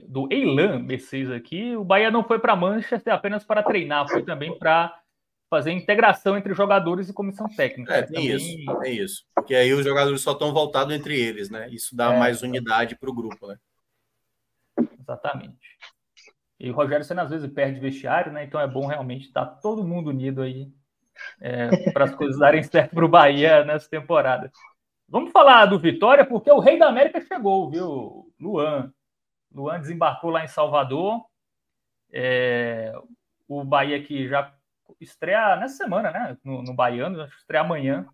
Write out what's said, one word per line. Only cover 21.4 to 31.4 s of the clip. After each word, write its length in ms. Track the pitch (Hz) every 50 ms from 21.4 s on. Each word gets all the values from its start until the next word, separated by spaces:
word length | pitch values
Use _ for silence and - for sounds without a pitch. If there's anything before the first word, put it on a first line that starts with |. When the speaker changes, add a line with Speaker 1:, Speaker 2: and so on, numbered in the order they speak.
| - 123 123 123 120 120 - - - -
Speaker 1:
pras 240 | - 139 139 - -
coisas 240 | - 151 139 131 139
darem 240 | 143 143 151 156 143
certo 320 | - - 165 - - 165
pro 120 | 165 165
Bahia 560 | 160 160 175 147 143 143 143 147 160 156 151 147
nessa 240 | 147 151 151 -
temporada. 640 | _ 160 156 143 - 170 151 127 131 131 123 139 135 - - - - _ _ _ _ _ _ _ _
Vamos 200 | 147 233 339 -
falar 340 | - 381 294 277 254 233 208
do 140 | 190 202 170
Vitória, 440 | 156 160 135 - 202 233 277 285 -
porque 280 | - 240 202 - 285
o 80 | 294 247
Rei 180 | 175 262 330
da 100 | 339 330
América 320 | 285 226 247 285 320 - 330
chegou, 480 | - - 381 311 214 202 190 190 190 139
viu? 640 | 147 170 185 170 143 127 110 101 - - - _ _ -
Luan. 540 | 143 196 208 151 147 156 147 139 127 135 - _ _ _ _ _ _ _ _ _ _ _
Luan 280 | - 139 139 151 165 175
desembarcou 500 | 143 147 170 165 170 151 - - - 170
lá 140 | 165 160 160
em 40 |
Salvador. 760 | 151 - 160 151 147 147 147 135 127 131 156 180 202 226 233 - _ _ _